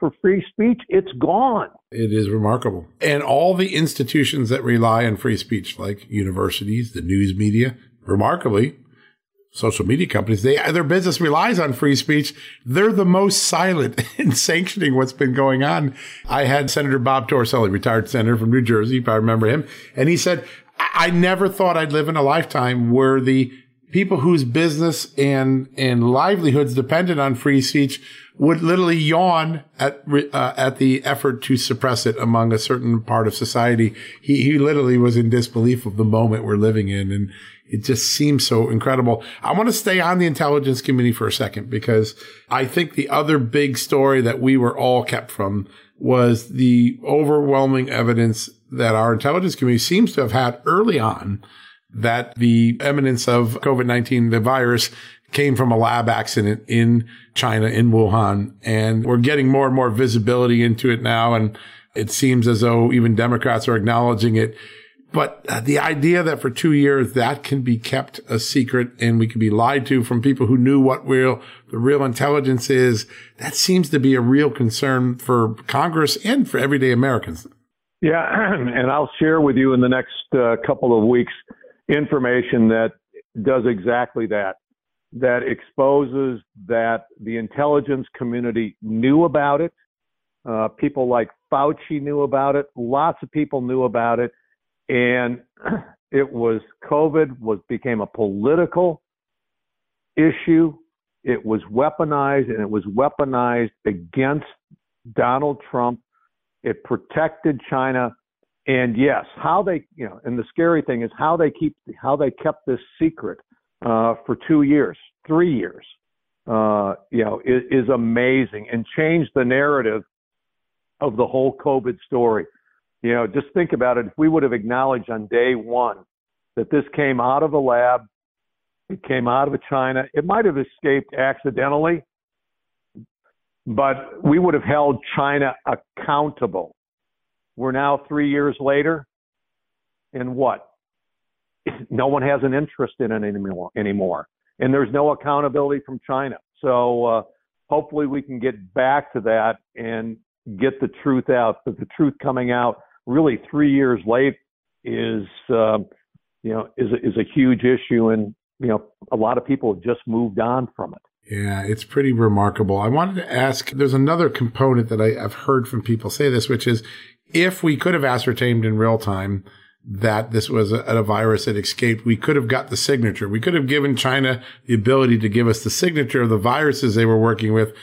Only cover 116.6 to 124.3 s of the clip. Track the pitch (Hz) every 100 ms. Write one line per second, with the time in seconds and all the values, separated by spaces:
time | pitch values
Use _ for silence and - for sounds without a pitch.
116.6 | 107 104 98 95 _ 117 107 104 - 127
117.6 | 123 135 117 127 113 117 123 131 120 107
118.6 | 107 117 110 - 156 170 139 - 123 131
119.6 | 143 143 113 107 - _ _ _ _ _
120.6 | _ _ _ - 143 107 120 135 131 131
121.6 | 151 135 123 117 - 131 120 107 82 _
122.6 | _ _ _ _ 117 120 113 131 139 196
123.6 | 170 135 123 120 110 - 156